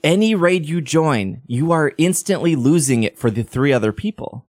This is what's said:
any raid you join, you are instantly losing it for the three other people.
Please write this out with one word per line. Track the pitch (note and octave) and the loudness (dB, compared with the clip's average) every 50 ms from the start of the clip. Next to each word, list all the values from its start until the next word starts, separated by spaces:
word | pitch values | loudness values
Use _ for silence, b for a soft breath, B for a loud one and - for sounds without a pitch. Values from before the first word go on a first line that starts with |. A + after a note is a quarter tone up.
| - | 2
any | D3+ E3+ G3 A3 A3 A3 | 2 2 2 2 2 2
raid | F#3+ E3+ F3 F#3 F#3 D#3+ | 2 2 2 2 0 -2
you | D3 E3 F3 | -2 -4 -4
join, | D3 B2 - D#3+ D#3+ D#3+ C#3 A2 G2 F#2+ - - - | -4 0 0 2 2 2 0 0 -2 -4 -6 -10 -10
you | - A#2+ B2 D3+ E3 E3+ | -6 -4 -2 0 0 2
are | D#3+ D3+ C#3 - | 2 0 0 0
instantly | - D#3+ F3+ F#3+ - - - G3 D3+ C#3+ E3+ D#3+ | 0 0 0 0 -2 -2 -2 -2 0 0 0 0
losing | C3+ A#2+ C3+ D#3+ F3 C#3+ C3 C3 A#2 A2 | 2 2 2 2 2 2 2 0 0 0
it | - - | -2 -4
for | - - A#2 | -2 -2 -2
the | G#2 A#2 A2 | -2 -2 -6
three | - - B2+ C3+ C#3+ C3+ | -4 -2 -2 0 2 2
other | B2 G#2+ G#2+ | 2 0 -2
people. | G#2 - - G#3 G#3 - - - - - - | -4 -2 -6 -6 -6 -6 -14 -14 -14 -16 -20